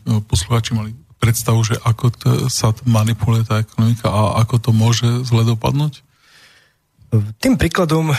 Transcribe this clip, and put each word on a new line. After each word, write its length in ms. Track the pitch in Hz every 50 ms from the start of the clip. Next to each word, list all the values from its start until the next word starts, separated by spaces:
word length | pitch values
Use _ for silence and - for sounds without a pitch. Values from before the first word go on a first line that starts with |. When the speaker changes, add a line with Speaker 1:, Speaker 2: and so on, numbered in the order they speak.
| - -
Speaker 1:
no, 160 | 113 107 104
poslucháči 480 | - - - - - 120 113 110 -
mali 240 | 117 110 107 107 113 131 - _ - _
predstavu, 400 | - 113 113 - - - 113 113
že 160 | 113 104 120 - -
ako 240 | 117 113 - - 120
t-, 400 | - - - 127 123 - 143 127
sa 240 | - - - 110
t-, 80 | 110 - - 123
manipuluje 560 | 113 107 107 113 117 - - - 117 113 113
tá 160 | - 107 110
ekonomika 480 | 110 - - - 113 113 120 113 - -
a 320 | 92 104 107 98 - 113
ako 160 | 113 - -
to 140 | 113 - -
môže 320 | 110 110 110 113 117 113 120 117 120 123 131 120
zle 160 | 120 113 113
dopadnúť? 560 | 113 117 110 - 127 131 143 151 151 139 - _ _ _ _ _ _ _ - - _ _ _ _ _ _ _ _ _ _ _ - _ - 110 104 107 107 -
Speaker 2:
Tým 180 | - 269 247 143
príkladom, 540 | - 170 - - 180 156 156 160 160 156 143